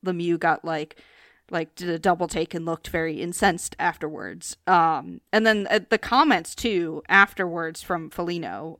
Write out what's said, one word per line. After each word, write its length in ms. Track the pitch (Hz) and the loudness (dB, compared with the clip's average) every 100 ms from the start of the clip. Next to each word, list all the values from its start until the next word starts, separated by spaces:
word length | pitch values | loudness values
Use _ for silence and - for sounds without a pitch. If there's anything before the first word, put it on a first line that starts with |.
| 185 | -4
Lemieux 320 | 175 175 170 | -2 0 2
got, 260 | 165 156 | 2 0
like, 380 | 165 156 151 - _ _ _ _ - | -2 -6 -6 -14 _ _ _ _ -6
like, 240 | 175 160 | -6 -6
did 140 | - 175 | -8 -6
a 100 | 165 | 0
double 300 | 185 175 170 | 2 2 0
take 260 | 160 165 | -2 -4
and 100 | 170 | -4
looked 240 | 165 165 - | -4 -6 -4
very 320 | 170 160 151 | -2 -2 -4
incensed 540 | 175 - 196 170 - - | -6 2 2 2 -8 -4
afterwards. 800 | 170 - 156 151 92 170 - - - | -4 -2 -8 -8 -12 -12 -14 -8 2
Um, 520 | 180 165 147 170 - - | 4 4 0 -6 -14 0
and 120 | 220 | 2
then, 220 | 220 214 196 | 4 2 2
uh, 120 | 208 - | 0 2
the 100 | 220 | -2
comments, 560 | - 247 311 180 - | 2 4 6 4 0
too, 480 | - 240 185 165 151 - | -6 -2 0 -2 -6 4
afterwards 760 | 196 196 - 180 170 165 165 | 6 6 2 -4 -4 -6 -8
from 260 | - 175 156 | -4 -4 -4
Foligno 680 | - 175 175 117 98 165 | -6 -4 -4 -6 -8 -10